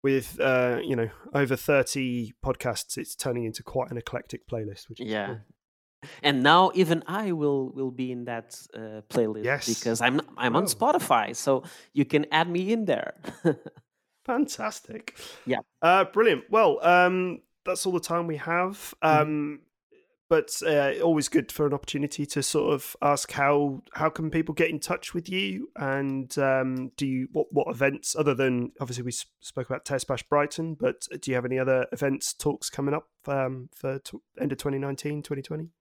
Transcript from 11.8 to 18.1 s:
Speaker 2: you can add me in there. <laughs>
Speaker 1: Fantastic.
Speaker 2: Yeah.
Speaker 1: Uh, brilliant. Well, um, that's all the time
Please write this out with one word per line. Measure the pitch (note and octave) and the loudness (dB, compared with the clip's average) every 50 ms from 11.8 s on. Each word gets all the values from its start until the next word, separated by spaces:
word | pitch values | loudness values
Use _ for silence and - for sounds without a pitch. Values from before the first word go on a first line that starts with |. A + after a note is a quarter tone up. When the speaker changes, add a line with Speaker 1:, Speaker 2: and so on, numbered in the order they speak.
| - _ _ | -20 _ _
Speaker 2:
you | C#3 C#3+ | 0 0
can | - - D3 D3 - | 4 2 0 2 2
add | D3+ D#3 E3 F3 | 2 2 2 2
me | E3+ F3 F#3 G3 A3+ | 0 -2 0 0 0
in | A3+ A3 | 0 2
there. | F3+ C3+ - - - - _ - - - - - | 0 0 -2 -2 -8 -10 _ -14 -16 -16 0 0
<laughs> | E3+ D3 - - - _ - _ _ _ _ _ _ _ _ _ | 0 0 0 -6 -20 _ -20 _ _ _ _ _ _ _ _ _
Speaker 1:
Fantastic. | - B3 - D4 - - - G#3+ G#3+ - - _ - A2 G#2+ - - - - - - - - - | -2 0 0 0 -2 -2 -8 -8 -8 -8 -10 _ -14 -16 -12 -14 -14 -16 -16 -18 -18 -18 -14 -4
Speaker 2:
Yeah. | B2 C3 B2+ - _ _ _ | -4 -4 -4 -4 _ _ _
Speaker 1:
Uh, | - E3 F3+ F#3+ F#3 | 4 6 6 6 4
brilliant. | F#3 - G3+ A3+ A3+ E3 B2+ - - | 2 2 4 6 6 4 2 0 0
Well, | F#3+ A3 A3 F3 C#3 - - | 4 6 6 6 4 4 6
um, | E3+ F3 F3+ F3+ F3+ F#3 F#3 F3+ F#3 E3+ - _ _ _ _ _ | 6 8 8 8 6 4 2 0 -2 -4 -8 _ _ _ _ _
that's | F3+ F#3 F3 - | -6 -4 -2 -2
all | F#3+ F3+ | 0 -2
the | E3+ | -2
time | E3 - | -2 0